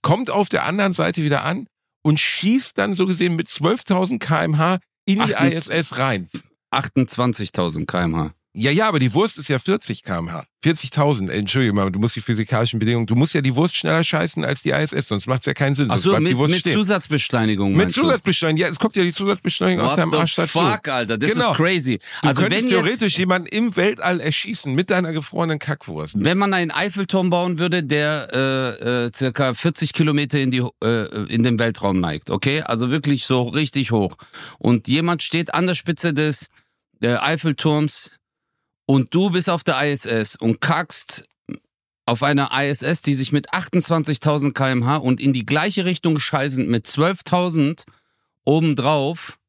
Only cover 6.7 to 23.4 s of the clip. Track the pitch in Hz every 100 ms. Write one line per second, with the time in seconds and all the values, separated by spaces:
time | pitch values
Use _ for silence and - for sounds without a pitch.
6.7 | 131 131 - 123 - 123 110 101 - 87
7.7 | 80 - 90 85 80 78 - _ - 127
8.7 | 160 220 160 127 117 214 - 143 131 -
9.7 | 101 - 104 - 87 82 82 - _ 151
10.7 | 160 135 - 147 123 95 76 101 135 120
11.7 | 101 98 95 117 - - 110 107 113 117
12.7 | 113 110 117 110 117 156 - 131 123 170
13.7 | - 156 160 165 156 165 - 143 143 -
14.7 | 139 151 - - 101 117 127 - 135 139
15.7 | 139 131 123 180 196 160 127 147 175 175
16.7 | 180 196 196 - 151 - 123 110 101 98
17.7 | 120 190 240 - 247 - - 160 156 175
18.7 | 170 220 - 175 165 196 196 190 - 185
19.7 | 180 - 151 160 151 165 - 160 165 180
20.7 | 214 151 131 113 113 156 220 196 143 165
21.7 | 185 131 110 - - - 135 190 196 247
22.7 | - 160 240 214 156 185 185